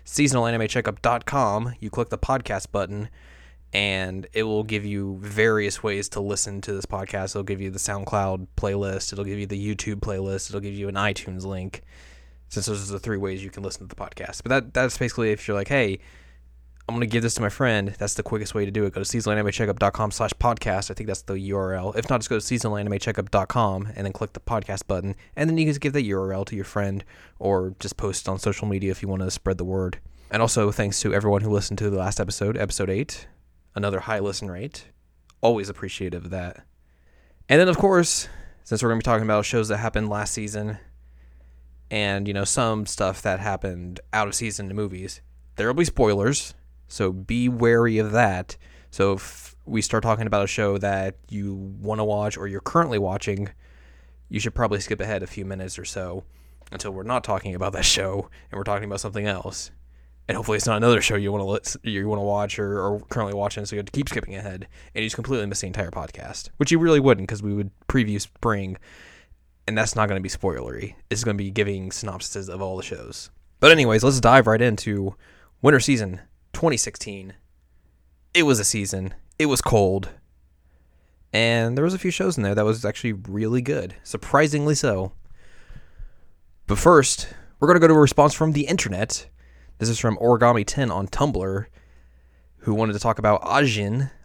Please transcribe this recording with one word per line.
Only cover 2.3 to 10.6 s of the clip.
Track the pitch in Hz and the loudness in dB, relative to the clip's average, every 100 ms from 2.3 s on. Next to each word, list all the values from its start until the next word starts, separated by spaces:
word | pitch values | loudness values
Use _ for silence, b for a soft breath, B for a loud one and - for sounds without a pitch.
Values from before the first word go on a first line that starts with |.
| 135 113 98 - | -2 -2 -6 -4
button, | 101 92 104 107 b b b b b - | -4 -4 -4 -8 b b b b b -4
and | 101 101 95 92 95 - | 0 0 0 -2 -6 -4
it | 110 | -2
will | 110 107 110 | 0 -2 -2
give | 107 | -4
you | 104 101 98 95 | -4 -4 -6 -8
various | 104 104 110 107 101 - | -6 2 4 4 0 -2
ways | 107 101 101 | -4 -4 -4
to | 104 | -6
listen | 101 98 - 98 | -4 -4 -4 -6
to | 107 | -8
this | 98 - | -8 -6
podcast. | 98 98 101 95 | -8 -6 -4 -4
It'll | 104 | -6
give | 98 98 | -6 -6
you | 98 | -6
the | 95 | -6
SoundCloud | - 101 95 107 98 95 92 - | -6 -4 -2 0 0 -2 -6 -4
playlist. | 101 101 98 95 - | -2 -2 -2 -4 -6
It'll | 98 | -6
give | 98 101 | -6 -6
you | 98 | -6
the | 101 104 104 | -6 -4 -4
YouTube | 110 101 | -6 -4
playlist. | 110 95 98 98 - | -4 -4 -4 -4 -6
It'll | |
give | 101 | -8